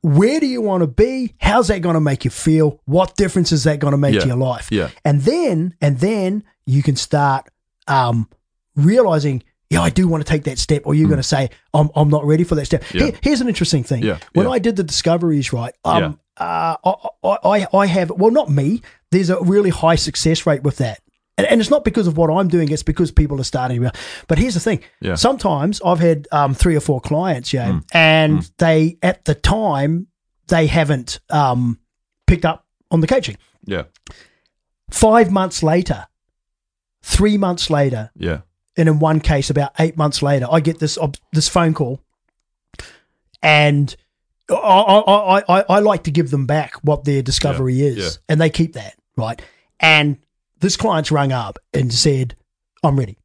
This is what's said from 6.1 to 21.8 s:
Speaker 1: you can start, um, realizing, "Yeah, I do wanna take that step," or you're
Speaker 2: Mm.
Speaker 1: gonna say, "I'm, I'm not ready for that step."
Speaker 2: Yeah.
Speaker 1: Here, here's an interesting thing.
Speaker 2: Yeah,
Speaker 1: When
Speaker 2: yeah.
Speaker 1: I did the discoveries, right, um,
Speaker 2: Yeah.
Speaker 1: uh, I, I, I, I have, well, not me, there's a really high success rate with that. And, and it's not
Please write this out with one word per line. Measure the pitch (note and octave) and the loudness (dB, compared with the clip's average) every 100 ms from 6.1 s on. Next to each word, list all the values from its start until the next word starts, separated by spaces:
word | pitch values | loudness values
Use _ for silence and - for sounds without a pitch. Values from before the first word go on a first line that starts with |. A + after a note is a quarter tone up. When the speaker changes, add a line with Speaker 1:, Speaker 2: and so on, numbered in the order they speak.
| A3 F#3 G#3 - _ - | 0 -2 -4 -8 _ 0
Speaker 1:
you | C3+ | 0
can | D3 C3+ | 2 -2
start, | - D3+ C#3+ C3+ - _ _ _ - | -2 0 0 -2 -6 _ _ _ -2
um, | C#3 B2 A#2 A2 _ _ _ _ | 0 2 -2 -4 _ _ _ _
realizing, | - D3+ A#3 A3 D#3 D3 B2+ _ _ _ | 2 4 4 4 2 0 -4 _ _ _
"Yeah, | E3 | 0
I | E3+ | 0
do | F#3 F#3 | 2 0
wanna | D#3+ | 0
take | D3 D#3 | -2 -2
that | D3 - | -4 -8
step," | - D3 D3 | -2 -2 0
or | D3+ | 2
you're | D#3 | 2
Speaker 2:
Mm. | |
Speaker 1:
gonna | C#3+ | 0
say, | - C#3+ C3 - _ | 0 -2 -2 -8 _
"I'm, | D3 D3 | 0 0
I'm | D3 D3 | 2 2
not | D3+ D3 | 2 2
ready | D#3+ | 2
for | F3 D3+ | 2 -2
that | C3+ | -2
step." | E3 - | -4 -4
Speaker 2:
Yeah. | - | -2
Speaker 1:
Here, | C#4+ - | -2 0
here's | C#4 C#4 | 0 0
an | B3 | 0
interesting | - F3 D3+ | -2 0 -2
thing. | A#2 B2+ | -2 -2
Speaker 2:
Yeah, | A2 D#2 - | -2 -4 -2
Speaker 1:
When | E3 G#3 | 0 0
Speaker 2:
yeah. | |
Speaker 1:
I | B3+ | 0
did | G#3 | -2
the | G3 | -2
discoveries, | E3 - E3+ E3+ E3+ D3+ B2+ | -4 -2 0 0 0 -2 -2
right, | B2 A#2+ - | -6 -8 -8
um, | - - | -2 0
Speaker 2:
Yeah. | D#2+ D3 _ _ | -2 -8 _ _
Speaker 1:
uh, | - E3+ E3 D#3+ | -6 -4 -4 -2
I, | F#3 G3+ - _ F#3 | -4 -4 -8 _ -4
I, | G3+ - G#3 | 0 0 0
I, | F#3 F#3+ | 0 0
I | G3+ | 2
have, | F3+ E3+ | 0 -2
well, | F3 G#3+ | 0 2
not | B3+ D4+ | 2 0
me, | C#3 C#3 A#3 - _ _ | 0 0 -2 -6 _ _
there's | F#3 F3+ | 0 2
a | F3+ | 0
really | F3 G3+ G3 | 2 2 2
high | E3 E3 | 2 2
success | D#3+ - - D#3+ D#3+ - | 2 0 -2 -2 0 0
rate | C#3+ | 0
with | C#3+ - | -2 -2
that. | A#2+ G#2+ _ _ _ - | -6 -6 _ _ _ -4
And, | G3 | 2
and | A3+ | 2
it's | G#3+ | 2
not | C#4+ | 0